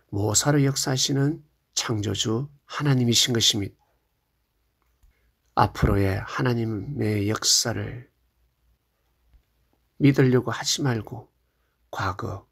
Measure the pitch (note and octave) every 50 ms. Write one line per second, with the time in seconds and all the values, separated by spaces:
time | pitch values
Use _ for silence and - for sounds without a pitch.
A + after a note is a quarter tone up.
0 | _ _ - G2+ G2+ G#2+ G#2 - - C#3+ D3 D3 C#3 C3+ C3+ - - D3 C3 C3
1 | - - C#3+ C3+ C#3 C#3 - - - _ _ _ _ _ _ - - - A2+ G#2
2 | G2+ G#2+ G2 - - A2 A2 A#2 C#3+ D3 - _ _ - - - C#3 C#3+ C3+ B2+
3 | B2 A#2 A2+ - - - B2 A2+ G#2 - - G#2 G2+ F#2+ - _ _ _ _ _
4 | _ _ _ _ _ _ _ _ _ _ _ _ _ _ _ _ _ _ _ _
5 | _ _ _ _ _ _ _ _ _ _ _ - - G2+ - - - - G2+ G2
6 | G2 F#2+ F#2+ G#2 A2 - - - C3 B2+ A#2+ A#2 A2+ A2+ A2 G2+ - - D3 A#2
7 | A2+ G#2+ G#2+ G#2 G2+ G#2 A2 - - - - - - A#2+ G#2+ G#2 G2+ G#2 A2+ B2
8 | A#2+ - _ _ _ _ _ _ _ _ _ _ _ _ _ _ _ _ _ _
9 | _ _ _ _ _ _ _ - _ _ _ _ _ _ _ _ _ _ _ _
10 | D3 C#3 C3+ - C3+ B2+ B2 B2 A#2 A#2 A2 - - - - - D3 C3+ A#2+ A2
11 | G#2 - B2+ A#2 - - _ _ _ _ _ _ _ _ _ _ _ _ - -
12 | - F#2+ F#2 F#2+ A2 G2 G2 G2 - _